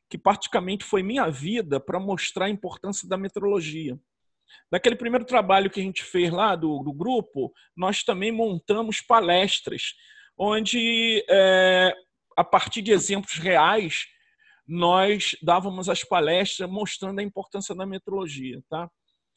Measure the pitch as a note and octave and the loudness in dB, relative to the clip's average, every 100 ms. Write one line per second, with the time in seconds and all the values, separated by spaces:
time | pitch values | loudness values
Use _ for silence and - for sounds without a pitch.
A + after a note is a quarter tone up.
0 | _ - F#3+ G#3 - G3+ F3+ G3+ - G3+ | _ -2 0 0 0 -2 -2 -6 -2 -2
1 | F#3+ C4 F#3 C3 D3+ A#3 E3+ C3+ - F3+ | 0 0 -2 -2 -4 -4 -2 -4 -4 -6
2 | G3 F#3 - G3 F#3+ G3+ F3+ - F#3+ G3 | -4 -6 -6 -4 -4 -4 -8 -10 -10 -10
3 | F3 F#3 G3 G3+ G3+ G3+ D#3 D#3 D3+ B2+ | -6 -6 -6 -6 -2 -2 -4 -8 -8 -10
4 | _ _ _ _ _ - _ F3+ A#3 A#3 | _ _ _ _ _ -20 _ 0 0 0
5 | A#3 B3 - B3+ F#3+ G3 G3 G3 F#3+ F3+ | 0 -2 0 0 4 4 2 -2 -6 -6
6 | - F#3 F3 F3 G#3+ F3 D#3+ D3 C#3 C#3+ | -4 0 0 2 0 0 -2 -4 -6 -6
7 | G3+ B3 - C#3 B2+ - _ - F#3 G#3 | -2 -2 -2 -6 -6 -8 _ -4 -2 -2
8 | - F#3 G#3 A3+ A3+ F3 - G#3+ A3+ G#3 | -2 -2 -2 -2 -2 -2 -2 -2 -2 -6
9 | - A#3 E3+ F3 G3 - - - - - | 2 4 6 4 2 0 -4 -8 -8 -10
10 | - - - - G3+ G#3+ G#3+ B3 A3+ A3+ | -18 -20 -20 -4 -2 0 0 0 0 2
11 | A3+ A3 - G3 F#3+ F#3 F#3 F#3 F#3 - | 2 0 4 6 6 6 6 6 4 2
12 | - _ _ - F3 F#3 - A3+ G3+ G3 | -8 _ _ 0 4 4 2 -4 2 2
13 | - G3 F#3+ D#3+ F3 E3+ D#3+ A3 F3 - | 2 -4 -4 -6 2 4 6 4 0 -6
14 | - _ _ _ _ _ - E3+ F3 F#3 | -8 _ _ _ _ _ -10 0 4 4
15 | G3 G#3 - - D#3+ F3+ G3 F#3 F#3 F3 | 4 2 -2 -2 2 2 0 -6 -4 -4
16 | - F#3 D3+ F3+ F#3+ - F#3 F#3+ G3+ - | -2 0 2 2 0 -4 -8 -6 -6 -6
17 | F#3+ G3 G3+ G3 G3 G3 - F3+ G3 F#3+ | -8 -6 -8 -8 -10 -10 -10 -8 -8 -10
18 | - F#3+ F3 C#3 C3 A#2+ - D#3+ E3+ _ | -8 -6 -6 -8 -10 -12 -10 -10 -10 _
19 | _ _ _ | _ _ _